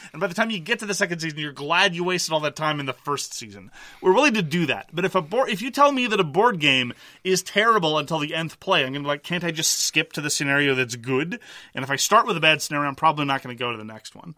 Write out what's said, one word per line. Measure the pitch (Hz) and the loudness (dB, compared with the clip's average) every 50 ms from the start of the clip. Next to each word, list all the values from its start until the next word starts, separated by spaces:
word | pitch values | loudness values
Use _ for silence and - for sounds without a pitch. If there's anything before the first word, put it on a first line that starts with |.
| - - | -20 -18
and | - 156 | -6 -4
by | 185 185 | -4 -4
the | 170 | -2
time | 214 226 226 | -2 -2 -2
you | 220 185 | -2 -6
get | 151 180 233 233 | -4 -4 -4 -4
to | 233 | -2
the | 208 196 | -6 -2
second | - 202 175 175 165 | -2 -2 -2 -2 -6
season, | 160 160 147 156 | -6 -8 -6 -6
you're | 151 147 | -8 -10
glad | 135 135 143 147 165 175 196 202 170 | -8 -10 -4 0 2 2 2 2 2
you | 170 175 | -2 -2
wasted | 180 180 170 - - | -2 -2 -2 -2 -2
all | 160 151 | -2 -2
that | 151 147 143 | -2 -2 -4
time | - 156 156 151 147 | -2 -2 -2 0 -2
in | 139 | -4
the | 135 127 | -6 -8
first | - _ 143 143 127 - - - | -6 _ -4 -4 -4 -4 -8 -10
season. | - 120 107 98 101 92 87 - - - - - - | -12 -14 -14 -16 -18 -18 -20 -20 -20 -20 -20 -18 0
We're | - 185 185 | 2 4 6
willing | 233 294 294 220 | 6 6 4 4
to | 220 | 2
do | 175 143 147 180 170 | 0 0 0 0 2
that. | 131 117 98 - - - | 0 0 -2 -4 -8 -4
But | 165 185 | -2 -2
if | 185 - | 0 0
a | 185 | 0
board, | 160 147 202 247 262 - | -2 0 0 0 0 0
if | 226 180 | -2 -4
you | 220 262 | -4 -6
tell | - 277 285 285 | 2 4 4 4
me | 285 254 247 | 4 2 0
that | 240 214 196 | 0 0 0
a | 180 | 0
board | 147 135 180 220 247 196 165 | 0 2 2 2 2 2 2
game | 147 147 135 131 127 120 - - - - - - | 2 4 4 4 2 -2 -6 -12 -18 -20 -20 -8
is | - 185 185 180 | -2 0 0 0
terrible | - - - 202 214 240 226 214 170 156 156 151 | -2 -2 0 2 4 4 4 4 2 2 0 0
until | 147 - 165 156 | -2 -2 -4 -4
the | 147 151 156 | -4 -4 -4
nth | 160 165 151 - - | -4 -4 -6 -8 -10
play, | - 190 185 160 | -2 0 0 2
I'm | 135 131 135 | 2 0 -4
gonna | 143 143 | -4 -4
be | 143 | -4
like, | 143 143 - | -4 -6 -4
"Can't | - 175 180 175 | -6 -4 -2 -2
I | 170 | -4
just | 160 156 - - | -4 -2 -2 -2
skip | - - - - - 151 156 - - | 0 0 -2 0 2 0 0 0 -4
to | 165 | -6
the | 147 147 | -4 -4
scenario | - - 151 139 139 143 143 139 131 | -2 -2 0 2 2 4 4 4 2
that's | 127 131 113 120 | 2 0 -2 -4
good?" | 120 113 127 131 131 160 175 233 240 - - - - - - _ | -8 -4 0 0 0 0 -2 -6 -8 -10 -16 -20 -20 -20 -12 _
And | 127 131 | -8 -4
if | 131 | -4
I | 139 | -2
start | 131 - - 202 226 220 | -2 2 4 4 4 6
with | 226 190 165 | 4 0 2
a | |
bad | 160 156 156 147 | 4 4 4 4
scenario, | - - 151 147 147 143 | 0 -4 -2 -2 -2 -2
I'm | 135 | -2
probably | - 160 160 151 151 147 | 2 2 2 4 4 0
not | 139 135 135 | 0 0 -2
gonna | - 127 123 | -4 -8 -8
go | 117 127 120 | -6 -6 -6
to | 117 110 | -6 -6
the | 107 | -10
next | 107 110 110 - - - | -12 -14 -14 -16 -18 -20
one. | - - 170 156 | -18 -18 -18 -18